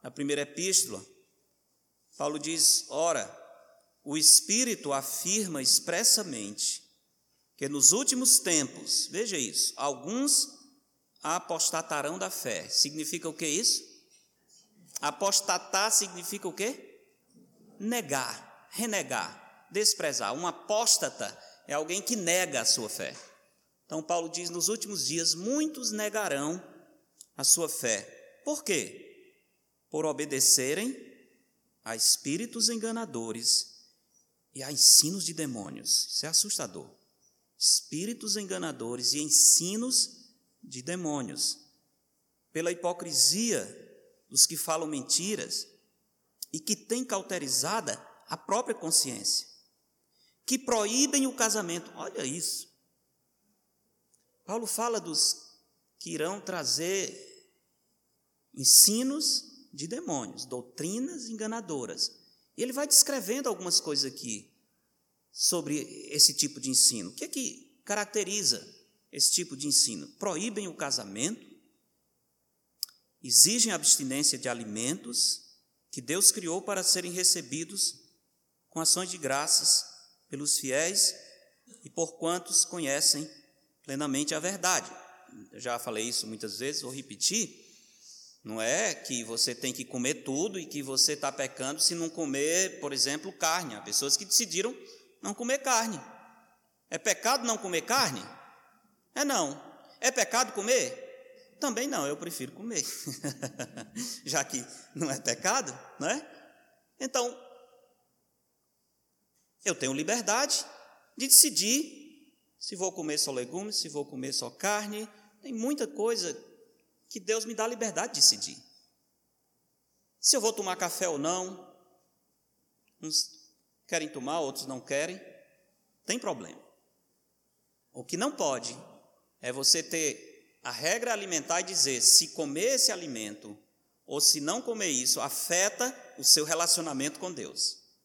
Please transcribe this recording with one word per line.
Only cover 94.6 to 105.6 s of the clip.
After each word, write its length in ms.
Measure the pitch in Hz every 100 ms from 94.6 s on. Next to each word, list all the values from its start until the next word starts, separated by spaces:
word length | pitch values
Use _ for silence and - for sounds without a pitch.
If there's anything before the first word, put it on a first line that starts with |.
| 226 262 - - - _
não 100 | -
comer 280 | 202 240 269
carne. 380 | 269 240 226 175 - - - - _ _ _ _ _
É 80 | 165
pecado 480 | - 185 220 269 240
não 100 | 214
comer 240 | 190 170
carne? 420 | - 254 220 123 87 - - - _ _ _ _ _
É 100 | -
não. 340 | 285 240 147 147 - - - -
É 120 | 247
pecado 420 | 254 202 233 240
comer? 540 | 208 202 254 127 107 - - - - - _
Também 280 | 285 220 277
não, 200 | 247 139
eu 100 | 147
prefiro 360 | - - 131
comer. 320 | - 220 196 - - - 123 147 131 127
<laughs> 720 | - 123 - 110 220 247 -
Já 200 | 147 147
que 200 | 139 131 120 - -
não 160 | 143 143
é 80 | -
pecado, 580 | - 117 180 254